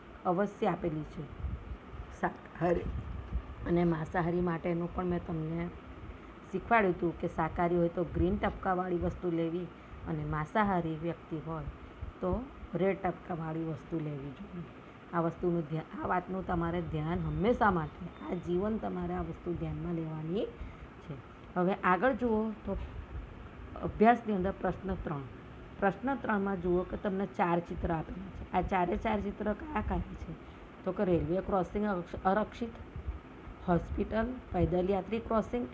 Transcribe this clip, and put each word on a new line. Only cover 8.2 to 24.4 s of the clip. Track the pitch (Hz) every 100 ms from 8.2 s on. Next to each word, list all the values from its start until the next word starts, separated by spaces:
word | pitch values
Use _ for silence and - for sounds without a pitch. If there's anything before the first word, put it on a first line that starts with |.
| 170 208
ટપકાવાળી | 208 - 196 180 185 175
વસ્તુ | 180 175 185
લેવી | 165 165 170 170 - - - -
અને | 156
માંસાહારી | 147 151 151 220 202 185 160 156
વ્યક્તિ | 170 160 - 160 156
હોય | 160 147 - - - - -
તો | 185 190 269 - -
રેડ | 165 190 180
ટપકાવાળી | 185 175 - 170 160 160
વસ્તુ | 165 151 - 165
લેવી | 151 147
જોઈએ. | 139 131 202 175 156 - - - -
આ | 170
વસ્તુનું | 165 160 180 170 151
ધ્યા-, | 156 - 208
આ | 247
વાતનું | 185 180 185 185
તમારે | 175 170 175
ધ્યાન | 160 156 156 180
હંમેશા | 160 151 196 247 214
માટે, | 175 151 - 170 - -
આ |
જીવન | 180 165 175 208 220
તમારે | 208 185 175
આ | 180
વસ્તુ | 165 160 180
ધ્યાનમાં | 165 160 151 165
લેવાની | 165 160 156 160 190
છે. | 466 - - - - - - 135 - - - 180
હવે | 180
આગળ | 202 190 180 247
જુઓ | 226 240 214 220
તો | 208 196 196 - - - - - - - - - -
અભ્યાસની | 180 - 214 233 214
અંદર | 202